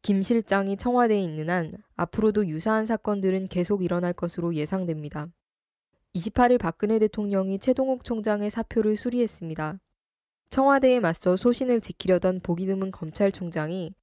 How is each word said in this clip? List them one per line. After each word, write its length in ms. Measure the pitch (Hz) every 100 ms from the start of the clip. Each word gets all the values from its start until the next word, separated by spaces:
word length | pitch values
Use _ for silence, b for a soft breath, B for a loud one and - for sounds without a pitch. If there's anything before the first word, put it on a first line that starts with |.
김 180 | - 196
실장이 560 | 190 233 214 196 196 196
청와대에 440 | 247 247 240 208
있는 280 | 180 156 156
한 240 | 180 160 170 _ -
앞으로도 520 | 170 - 214 208 190
유사한 380 | 156 220 220 220
사건들은 600 | 220 - 202 190 190 190
계속 380 | 180 175 202
일어날 300 | 180 175 175
것으로 420 | 175 175 - 170 160
예상됩니다. 720 | 151 190 175 156 147 151 151 _ _ _ _ _ _ _ _
이십팔 380 | 185 190 - 247
일 60 | 247
박근혜 400 | 170 - 208 226
대통령이 600 | 214 220 208 196 190 196
최동욱 440 | - 254 262 254
총장의 480 | - 226 214 208 208
사표를 440 | 233 226 226 214 214
수리했습니다. 840 | 247 240 226 - 165 160 156 190 _ _ _ _ _ _ _
청와대에 520 | - 269 277 262 254
맞서 340 | 180 175 185 185
소신을 460 | 240 240 254 233
지키려던 580 | - - 190 180 185 185
보기 280 | - 170 190
드문 220 | 190 190
검찰총장이 1000 | 185 160 - 196 - 175 165 151 185 170 -